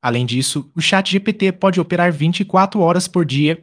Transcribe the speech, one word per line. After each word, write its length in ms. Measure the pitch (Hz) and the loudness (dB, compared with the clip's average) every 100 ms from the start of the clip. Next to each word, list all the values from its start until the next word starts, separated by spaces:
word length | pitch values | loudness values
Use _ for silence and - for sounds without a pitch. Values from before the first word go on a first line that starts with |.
Além 240 | 123 135 123 | -4 -2 0
disso, 460 | 123 131 151 135 | -2 -2 -4 -6
o 60 | 170 | -4
chat 320 | - 190 190 | 0 0 0
G 80 | 190 | -2
P 140 | 202 | -2
T 180 | 208 190 | -2 -2
pode 260 | 185 196 180 | 0 0 0
operar 320 | 165 175 175 | 0 0 0
vinte 300 | 147 160 175 | 0 0 0
e 60 | 196 | 0
quatro 340 | 185 196 214 | 0 2 2
horas 260 | 170 175 180 | 2 2 0
por 200 | 180 156 | -2 0
dia, 360 | 135 151 160 | 0 0 -2